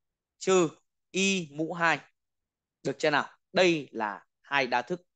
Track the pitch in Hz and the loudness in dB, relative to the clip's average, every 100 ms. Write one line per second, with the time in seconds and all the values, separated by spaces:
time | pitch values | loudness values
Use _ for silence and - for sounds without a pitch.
0 | _ _ _ _ - 185 160 - _ _ | _ _ _ _ 2 4 2 -2 _ _
1 | _ 175 196 190 156 143 160 175 170 147 | _ -2 0 0 -4 -8 -6 -2 0 0
2 | - _ _ _ _ _ _ _ 143 135 | -4 _ _ _ _ _ _ _ -8 -2
3 | 156 143 113 _ _ 185 180 160 131 113 | 0 0 -2 _ _ 2 2 2 -4 -6
4 | 107 95 _ _ - 139 127 123 - 180 | -6 -6 _ _ -4 -2 0 -2 -4 -8
5 | _ | _